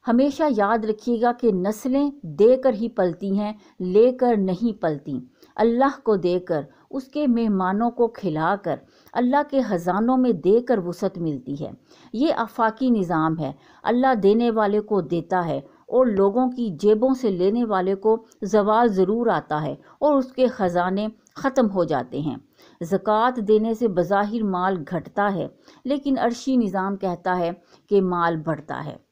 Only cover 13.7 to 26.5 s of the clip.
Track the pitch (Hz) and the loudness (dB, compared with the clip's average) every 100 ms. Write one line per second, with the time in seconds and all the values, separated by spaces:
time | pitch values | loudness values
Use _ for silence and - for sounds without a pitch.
13.7 | - - 240 262 247 196 226 240 220 208 | -8 -2 2 2 4 4 4 2 2 0
14.7 | 208 208 202 160 175 - 185 170 139 - | 0 0 -2 0 -4 -2 -2 -2 -4 -8
15.7 | _ - 233 254 190 196 220 254 254 226 | _ -2 2 2 4 2 2 -2 -2 -6
16.7 | 151 208 214 262 262 247 180 185 233 226 | 0 2 4 2 0 -2 0 0 0 0
17.7 | 190 185 196 220 226 - _ 196 208 202 | 0 0 0 0 0 -4 _ 0 2 4
18.7 | 220 240 190 185 226 240 165 - 151 151 | 4 4 2 2 2 0 0 -2 -4 -4
19.7 | 143 - _ 294 277 254 - 254 - 185 | -8 -16 _ 2 2 0 0 0 2 -2
20.7 | 175 175 196 214 - _ - 277 269 226 | 0 -2 -2 -4 -8 _ -6 -2 0 0
21.7 | 190 160 139 120 135 151 113 _ _ - | 0 0 -2 -4 -6 -6 -8 _ _ -20
22.7 | _ 170 190 202 214 240 247 202 214 220 | _ -4 -2 0 0 0 -2 2 2 2
23.7 | 226 233 175 165 196 208 226 208 180 185 | -2 -2 0 0 0 0 -2 -2 -2 -2
24.7 | 185 143 175 - - 202 185 - _ _ | -4 -6 -8 -6 -2 -2 -2 -6 _ _
25.7 | - 254 285 285 262 240 233 - | -14 -6 -4 -2 -2 -2 -4 -2